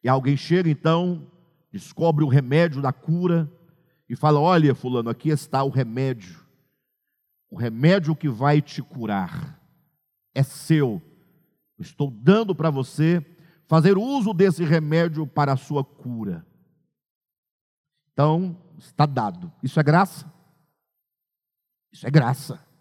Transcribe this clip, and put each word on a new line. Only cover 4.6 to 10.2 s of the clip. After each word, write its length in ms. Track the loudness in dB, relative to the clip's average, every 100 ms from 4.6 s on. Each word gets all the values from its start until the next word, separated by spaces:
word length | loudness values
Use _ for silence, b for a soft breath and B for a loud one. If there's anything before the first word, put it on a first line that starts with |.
| 4
fulano, 360 | 2 -2 -4 -4
aqui 180 | -4 -2
está 340 | -2 -2 -4
o 80 | -2
remédio, 720 | -2 -4 -4 -4 -6 -12 -20 _ _ _ _ _ _ _ _ _ _ _
o 80 | -8
remédio 580 | -8 0 2 2 0 -4
que 140 | -4
vai 320 | -2 2 2
te 200 | 0 -10
curar, 760 | -14 -10 -6 -4 -6 -10 -14 -16 _ _ _ _ _ _